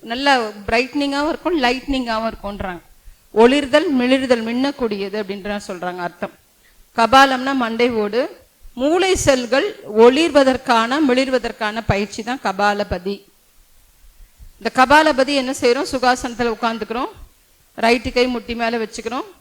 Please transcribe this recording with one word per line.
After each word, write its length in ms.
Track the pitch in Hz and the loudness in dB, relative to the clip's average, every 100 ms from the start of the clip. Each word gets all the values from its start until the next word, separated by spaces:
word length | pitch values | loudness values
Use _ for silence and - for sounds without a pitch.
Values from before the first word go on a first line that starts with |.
| - | -8
நல்ல 160 | 240 277 269 220 208 202 | -4 0 0 0 -8 -2
பிரைட்னிங்காவும் 640 | 226 254 294 285 277 294 | -2 0 -2 -2 -2 -2
இருக்கும், 240 | - 320 339 254 | -2 -2 0 0
லைட்னிங்காவும் 640 | 254 254 269 240 220 226 | -2 -4 -4 -2 -4 -6
இருக்கும்ன்றாங்க. 500 | 220 202 202 196 170 _ _ - - _ - | -8 -12 -10 -10 -10 _ _ -20 -20 _ 4
ஒளிர்தல், 460 | 233 285 285 285 349 269 | 6 4 2 2 2 0
மிளிர்தல், 460 | 247 262 262 240 226 | 2 2 2 0 0
மின்னக்கூடியது 720 | 240 269 277 240 208 196 208 | -2 -2 -2 -4 -4 -6 -6
அப்படின்ற 380 | 202 202 190 202 - | -8 -8 -8 -8 -8
சொல்றாங்க 340 | 185 180 180 175 | -8 -8 -6 -8
அர்த்தம். 260 | 170 202 - _ _ _ _ _ - | -8 -12 -12 _ _ _ _ _ -2
கபாலம்னா 560 | 226 262 269 262 262 269 | 4 6 6 4 -2 -2
மண்டை 260 | 233 226 240 233 | -2 0 0 0
ஓடு. 180 | 208 214 302 - _ _ - - | -2 -2 -4 -6 _ _ -20 -4
மூளை 300 | 269 349 381 370 - | 0 2 2 2 2
செல்கள் 420 | 262 240 254 403 - - 214 | 2 2 0 0 -6 -6 6
ஒளிர்வதற்கான, 960 | 233 262 330 294 269 254 - 233 226 269 302 | 6 6 4 4 4 2 2 2 2 2 2
மிளிர்வதற்கான 720 | 247 269 254 233 - 214 220 214 | 2 2 0 -4 -6 -6 -6 -4
பயிற்சி 300 | 202 202 - 214 | -2 -2 -8 -8
தான் 140 | 262 214 | -6 -6
கபாலபதி. 720 | 190 208 202 202 185 180 202 - _ _ _ _ _ _ _ - _ - _ - - | 0 0 0 -4 -6 -6 -8 -12 _ _ _ _ _ _ _ -20 _ -20 _ -20 -10
இந்த 120 | 202 - | -6 2
கபாலபதி 540 | 254 285 311 262 269 285 | 4 6 4 2 0 0
என்ன 100 | 254 262 | -2 -2
செய்றோம்? 280 | 247 247 349 | 0 0 -2
சுகாசனத்துல 600 | 262 254 254 262 233 240 220 | -2 0 0 -4 -4 -4 -2
உட்கார்ந்துக்கிறோம், 540 | 233 226 214 226 311 427 - _ _ _ _ - 226 | -4 -6 -8 -6 -8 -12 -20 _ _ _ _ -4 0
ரைட்டு 280 | 247 254 | 0 0
கை 120 | 247 254 | 0 0
முட்டி 220 | 240 - 233 | -2 -8 -6
மேல 160 | 233 233 | -4 -4
வச்சுக்கிறோம் 440 | 220 - 226 247 403 359 | -6 -8 -10 -8 -10 -16